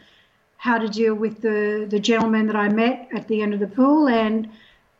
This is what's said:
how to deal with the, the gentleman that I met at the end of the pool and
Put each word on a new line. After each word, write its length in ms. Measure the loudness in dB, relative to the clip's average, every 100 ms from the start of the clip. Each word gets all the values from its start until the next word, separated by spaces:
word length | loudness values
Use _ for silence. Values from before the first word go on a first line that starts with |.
| -20 _ _ _ _ _
how 220 | -2 0
to 100 | 0
deal 260 | 0 0
with 260 | 0 -4 -4
the, 460 | -2 0 -2 -4 -2
the 120 | -2
gentleman 480 | 0 2 2 0 0
that 80 | 0
I 120 | 0
met 400 | 2 0 -2 -6
at 140 | -10 -4
the 140 | -2
end 120 | -2
of 60 | -2
the 80 | -2
pool 400 | 2 4 4 4
and 400 | 2 0 -2 -4 -12 -20 _ _